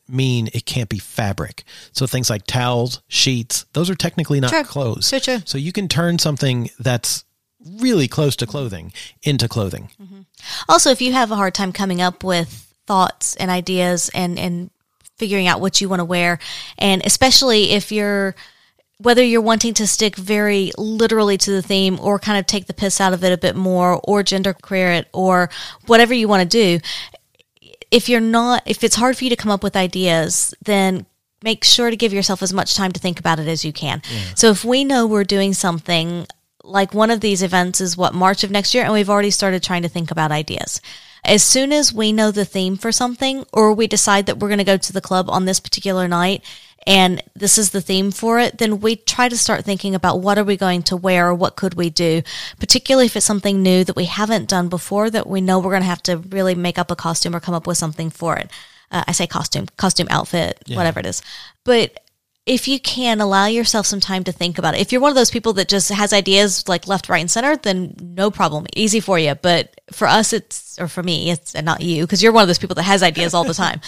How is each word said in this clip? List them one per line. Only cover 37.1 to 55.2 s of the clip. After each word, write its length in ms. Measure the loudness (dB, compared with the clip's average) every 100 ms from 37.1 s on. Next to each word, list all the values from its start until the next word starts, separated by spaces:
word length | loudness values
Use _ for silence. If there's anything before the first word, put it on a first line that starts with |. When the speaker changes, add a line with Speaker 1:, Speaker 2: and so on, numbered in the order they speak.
Speaker 2:
of 100 | 2
these 220 | 0 0
events 380 | 2 2 2 -2
is, 160 | -4 0
what, 180 | -2
March 280 | 2 2 2
of 80 | 0
next 240 | -2 0
year, 80 | 0
and 100 | 2
we've 180 | 2 2
already 200 | 2 2
started 320 | 0 0 -2
trying 200 | -2 -2
to 60 | -2
think 220 | -4 -6
about 220 | -2 0
ideas. 480 | -2 -4 -8 -8 -10 -12 -20 -20 -10
As 180 | 2 4
soon 280 | 4 2 2
as 200 | 2 2
we 200 | 0 0
know 180 | 2 2
the 120 | 0
theme 320 | -2 -2 -2 -2
for 140 | -2
something, 540 | -2 -2 -2 -4 -4 -4
or 200 | 2 4
we 140 | 4 0
decide 400 | 0 2 2 0
that 120 | -2
we're 100 | -2
gonna 160 | 0
go 120 | 2 2
to 160 | 0
the 80 | -6
club 260 | -2 -2 0
on 140 | -2
this 160 | 0 -2
particular 480 | -4 -6 -2 -2 0
night, 340 | 0 0 -2 -8 -20 -20 _ 2
and 340 | 4 4 2 -8
this 240 | -6 0 2
is 120 | 2
the 100 | -2
theme 300 | -2 -2 0
for 260 | -2 0 2
it, 200 | 0 0
then 220 | -2 0
we 160 | 0 -2
try 320 | -4 0 0
to 80 | 0
start 280 | 0 0
thinking 300 | -2 -4 -2
about 260 | 0 0 0
what 180 | 2 2
are 60 |
we 120 | 2 0
going 260 | 0 0
to 120 | -2 -2
wear, 320 | 2 4 4
or 60 |
what 200 | 2 0 -2
could 180 | -4
we 160 | -2 -2
do, 320 | 2 2 2 -2 -10 -14 -10
particularly 480 | 0 0 4 4 4
if 100 | 2
it's 100 | 0
something 360 | 0 0 2
new 220 | 4 4
that 120 | 2 0
we 100 | -4
haven't 420 | -2 0 0 0
done 200 | -2 0
before 420 | -4 -4 -2 0
that 160 | -2